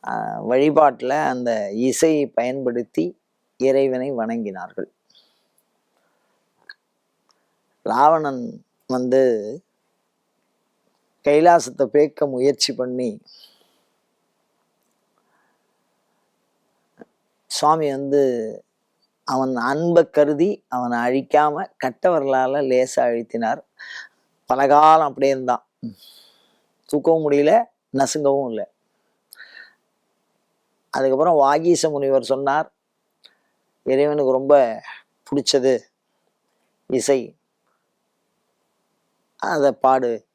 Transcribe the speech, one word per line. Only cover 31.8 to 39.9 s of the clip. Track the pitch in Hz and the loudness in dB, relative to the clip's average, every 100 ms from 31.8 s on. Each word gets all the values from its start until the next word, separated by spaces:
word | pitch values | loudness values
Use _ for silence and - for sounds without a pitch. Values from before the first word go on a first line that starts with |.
| 160 | 0
முனிவர் | 143 139 135 | -2 0 0
சொன்னார், | 120 135 139 147 156 _ _ _ _ _ _ _ _ _ _ _ | 0 -2 0 -2 -4 _ _ _ _ _ _ _ _ _ _ _
"இறைவனுக்கு | - 135 147 147 135 | -2 0 0 0 0
ரொம்ப | 131 135 143 120 110 - - _ _ | 0 4 4 4 -2 -14 -20 _ _
பிடிச்சது | - 143 123 139 127 123 _ _ _ _ _ _ _ _ _ _ _ | -6 -4 0 2 2 0 _ _ _ _ _ _ _ _ _ _ _
இசை, | 127 120 135 113 _ _ _ _ _ _ _ _ _ _ _ _ _ _ _ _ _ _ _ _ _ | -4 0 -2 -2 _ _ _ _ _ _ _ _ _ _ _ _ _ _ _ _ _ _ _ _ _
அதை | - 165 139 | -6 0 0
பாடு." | 123 131 | 2 0